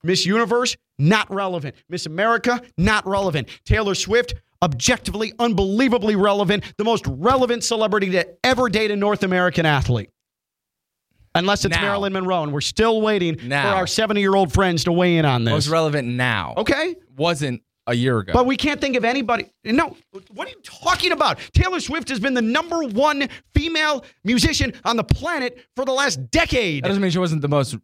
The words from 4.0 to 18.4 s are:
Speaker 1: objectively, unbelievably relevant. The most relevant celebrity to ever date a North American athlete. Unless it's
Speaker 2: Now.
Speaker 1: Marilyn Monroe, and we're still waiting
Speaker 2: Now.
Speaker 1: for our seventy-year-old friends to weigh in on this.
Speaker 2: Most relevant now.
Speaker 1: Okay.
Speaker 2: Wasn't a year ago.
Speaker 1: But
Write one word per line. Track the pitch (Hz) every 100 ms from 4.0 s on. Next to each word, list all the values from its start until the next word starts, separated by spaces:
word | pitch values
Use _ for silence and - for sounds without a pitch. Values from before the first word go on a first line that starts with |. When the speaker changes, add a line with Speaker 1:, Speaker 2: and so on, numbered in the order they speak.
| - 226 240 - _ _
Speaker 1:
objectively, | 175 123 - 240 - 196 220 -
unbelievably | 240 196 196 208 262 240 214 208
relevant. | 202 202 190 202 - -
The | 214
most | 226 -
relevant | 135 202 269 254 233 -
celebrity | 226 214 208 190
to | 180 - - 247
ever | 254 247
date | 208 214
a | 208
North | 202 208
American | 190 185 180 170 160
athlete. | 139 - 120 98 _ _ _ _ _ _ _ _ _ _ _ _ 170
Unless | 185 202 196
it's | 165
Speaker 2:
Now. |
Speaker 1:
Marilyn | 156 202 196
Monroe, | 190 185 185
and | 151
we're | 147
still | - - 226 220
waiting | 214 208 175 151
Speaker 2:
Now. | 120 143
Speaker 1:
for | 135 190
our | 180
seventy-year-old | - 220 208 196 196 180
friends | 196 190 165 175
to |
weigh | 170 180 165
in | 151
on | 123
this. | 117
Speaker 2:
Most | - 147
relevant | 165 156 147 120
now. | 123 127 107 73 101
Speaker 1:
Okay. | 214 277 349 349 _ 131
Speaker 2:
Wasn't | 170 160 143 123 _ _ -
a |
year | 120 131 117
ago. | 95
Speaker 1:
But | 240